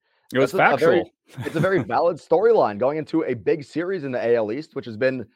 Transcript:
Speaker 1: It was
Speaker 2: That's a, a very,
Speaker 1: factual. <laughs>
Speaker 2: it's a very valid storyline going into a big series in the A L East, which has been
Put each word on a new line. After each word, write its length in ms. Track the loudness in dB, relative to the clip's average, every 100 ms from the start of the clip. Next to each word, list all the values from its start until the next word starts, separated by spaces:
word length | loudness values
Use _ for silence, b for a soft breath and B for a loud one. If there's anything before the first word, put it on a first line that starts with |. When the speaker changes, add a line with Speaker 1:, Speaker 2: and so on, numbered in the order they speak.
| _ _ -4
Speaker 1:
It 60 | 0
was 120 | 0
Speaker 2:
That's 300 | 2 2 4
a, 40 | 4
a 40 |
very, 140 | 2 0 _ _
Speaker 1:
factual. 180 | -10 -6
<laughs> 0 |
Speaker 2:
it's 100 | -2
a 60 |
very 200 | 0 0
valid 360 | 0 0 0 -2
storyline 600 | 0 2 4 4 2 0
going 200 | -2 -2
into 260 | -4 -4
a 100 | -2
big 300 | -4 -2 -4
series 400 | -4 -8 -6 -6
in 80 | -6
the 80 | -4
A 160 | 0 0
L 160 | 0
East, 240 | -6 -10 -12
which 100 | -10
has 100 | -2
been 280 | -2 -2 -10